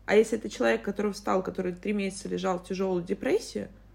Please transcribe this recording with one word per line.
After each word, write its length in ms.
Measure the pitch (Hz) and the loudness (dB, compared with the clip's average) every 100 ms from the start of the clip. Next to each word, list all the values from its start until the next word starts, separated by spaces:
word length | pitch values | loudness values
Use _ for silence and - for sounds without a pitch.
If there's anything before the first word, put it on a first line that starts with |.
| - | 4
А 100 | 208 | 6
если 220 | 226 220 | 6 2
это 100 | 208 | -4
человек, 360 | - 240 226 | 0 2 2
который 300 | 104 98 104 | 0 -2 -2
встал, 280 | 95 - 135 | -2 0 0
который 320 | 185 185 180 | 0 -4 -4
три 200 | 175 208 | -4 -4
месяца 360 | 208 196 190 185 | -2 -2 -6 -6
лежал 300 | 180 185 175 | -4 -2 -4
в 40 | |
тяжелой 380 | - 185 190 180 | -4 -2 0 0
депрессии, 640 | 175 202 254 403 - - - - - | -2 -4 0 0 0 -8 -10 -14 -20